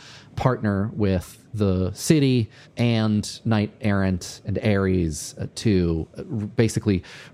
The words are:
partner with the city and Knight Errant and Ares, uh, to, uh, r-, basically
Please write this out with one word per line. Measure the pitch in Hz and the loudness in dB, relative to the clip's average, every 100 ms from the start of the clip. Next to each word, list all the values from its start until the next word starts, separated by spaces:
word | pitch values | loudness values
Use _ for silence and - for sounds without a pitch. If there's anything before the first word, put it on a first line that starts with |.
| - - - - | -14 -20 -16 -2
partner | 131 123 107 98 107 | 0 0 0 -2 -2
with | 110 101 90 - - - | -2 0 0 -4 -14 -12
the | 104 98 92 92 | -2 0 2 -2
city | - - 156 139 123 107 - - - | -2 0 2 4 2 -2 -8 -14 -2
and | 120 113 110 104 - - | 0 2 2 0 -2 -6
Knight | 113 110 107 - | 0 0 0 -2
Errant | 107 98 95 90 - - - | 0 2 2 0 -6 -12 -6
and | 95 | -2
Ares, | 110 98 95 92 82 73 - - | 0 2 2 2 0 -4 -10 -10
uh, | - - | -12 -4
to, | 113 92 85 82 76 - | 2 2 2 0 -4 -10
uh, | |
r-, | - 120 104 | -8 -6 -4
basically | - 113 110 110 92 - - - | 0 0 2 0 0 -2 -16 -12